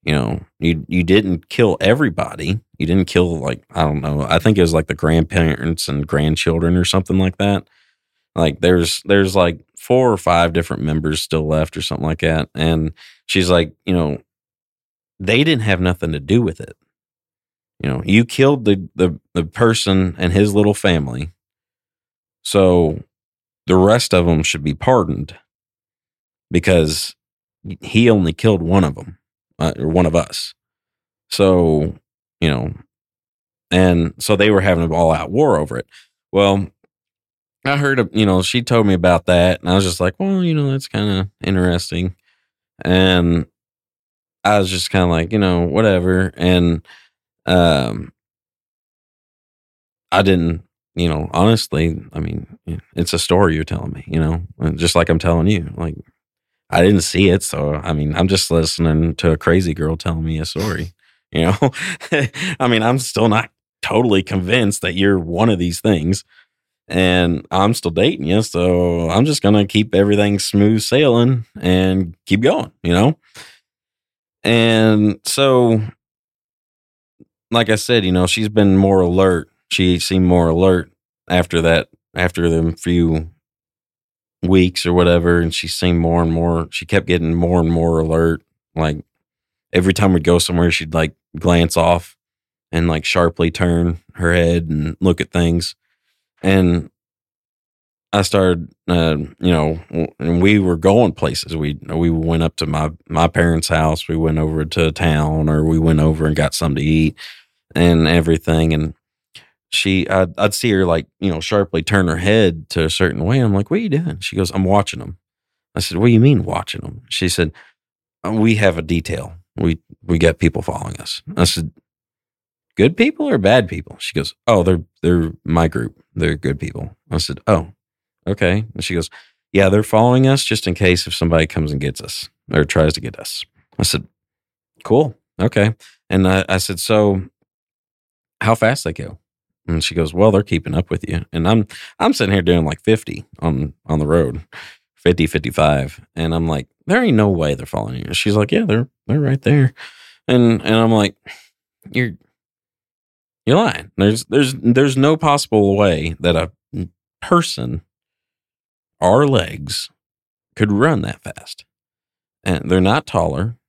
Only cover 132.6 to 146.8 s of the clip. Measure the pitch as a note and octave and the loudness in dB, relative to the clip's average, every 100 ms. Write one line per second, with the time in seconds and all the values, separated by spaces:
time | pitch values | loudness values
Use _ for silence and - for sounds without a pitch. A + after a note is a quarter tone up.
132.6 | D2 - D#2 - A#1+ - - - - _ | 0 2 0 0 -10 -12 -14 -14 -16 _
133.6 | _ - - - - _ _ _ _ _ | _ -6 -4 -4 -8 _ _ _ _ _
134.6 | _ _ - A2+ D3+ - _ - F#2+ - | _ _ 0 0 0 -6 _ -4 -2 2
135.6 | G#2 A2+ - _ _ F#2+ F#2+ F#2+ - F#2 | 0 -2 -14 _ _ 0 2 2 0 -4
136.6 | - F2+ - G#2+ G#2 F#2+ F#2+ _ _ _ | -4 -8 0 2 2 0 -6 _ _ _
137.6 | _ _ _ _ _ _ _ _ A2 A2+ | _ _ _ _ _ _ _ _ -2 2
138.6 | A2 B2+ D#2+ D#2+ - - _ _ _ _ | 2 0 -6 -10 -12 -16 _ _ _ _
139.6 | - E2 - E2+ D#2 E2+ A2 G2 - E2+ | -4 -4 -2 -2 -2 2 4 4 0 -4
140.6 | - D#2+ F#2+ - - E2 - E2 E2+ A2+ | -2 -4 -4 -8 -6 -8 -6 -4 0 0
141.6 | G2+ - - _ A3+ - G2+ G2 E2+ F2 | 0 -10 -20 _ -2 0 0 0 2 2
142.6 | D#2 D2 - A2 - - - - E2 C#2 | 0 -4 -2 -2 -2 -14 -16 -6 -4 -2
143.6 | D2 - - D#2 D2+ E2+ C#2 D#2 - - | -6 -10 -6 -4 0 0 0 -6 -14 -20
144.6 | - - _ _ F2 F2 D#2 D2 A#1+ C#2 | -20 -20 _ _ 0 0 0 -2 -6 0
145.6 | D2+ C#2+ C#2 - - - E2 E2 E2 D2+ | 0 0 -4 -10 -18 -8 -4 -2 -2 -4
146.6 | C2+ _ | -8 _